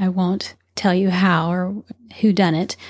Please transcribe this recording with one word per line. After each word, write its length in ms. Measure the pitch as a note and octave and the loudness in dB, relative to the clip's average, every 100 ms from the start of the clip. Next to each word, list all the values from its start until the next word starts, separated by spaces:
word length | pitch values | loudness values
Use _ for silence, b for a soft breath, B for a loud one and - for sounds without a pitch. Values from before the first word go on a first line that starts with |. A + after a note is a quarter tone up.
I 80 | F#3 | -2
won't 460 | F#3 F3+ G3 - - _ | 0 0 -2 -6 -16 _
tell 200 | - G3 | -2 0
you 160 | F3+ G3 | 2 2
how 420 | F3+ F#3+ E3 E3 | 2 2 2 0
or 320 | F3+ F#3 G3+ - - - - | -2 -4 -8 -12 -20 -20 -2
who 100 | A3 | 0
done 220 | F#3+ F3+ | 2 2
it. 240 | D#3+ F#3 - | 0 -2 -8